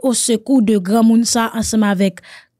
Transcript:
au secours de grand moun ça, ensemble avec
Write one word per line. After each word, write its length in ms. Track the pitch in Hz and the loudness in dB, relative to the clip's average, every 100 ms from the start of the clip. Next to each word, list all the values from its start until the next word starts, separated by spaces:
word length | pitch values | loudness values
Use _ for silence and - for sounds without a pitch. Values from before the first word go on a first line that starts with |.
au 100 | 262 | -2
secours 480 | 226 - 220 - 269 | -2 -2 -2 0 0
de 160 | 214 208 | 2 0
grand 260 | 180 226 | 0 2
moun 200 | 226 226 | 4 2
ça, 260 | 233 240 226 226 | 0 -2 -4 -6
ensemble 300 | 208 226 208 | -4 -2 0
avec 340 | 190 196 185 - - _ | 0 -2 -4 -18 -20 _